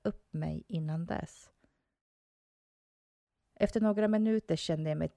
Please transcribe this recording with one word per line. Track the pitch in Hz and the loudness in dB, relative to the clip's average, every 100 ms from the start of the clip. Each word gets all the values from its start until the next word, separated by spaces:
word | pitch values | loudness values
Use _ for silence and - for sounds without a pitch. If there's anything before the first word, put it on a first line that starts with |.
upp | 214 - _ | -6 -6 _
mig | 156 156 156 - | -6 -4 -6 -6
innan | 170 151 160 170 | -4 -4 -4 -4
dess. | - - - - _ _ _ _ _ _ _ _ _ _ _ _ _ _ _ _ _ _ _ _ | -6 -6 -12 -20 _ _ _ _ _ _ _ _ _ _ _ _ _ _ _ _ _ _ _ _
Efter | - 202 226 | -2 0 2
några | 214 208 214 | 2 4 4
minuter | 214 220 220 - 160 | 4 2 2 0 -2
kände | - 156 156 | 0 -2 -2
jag | 151 | -2
mig | 160 | -2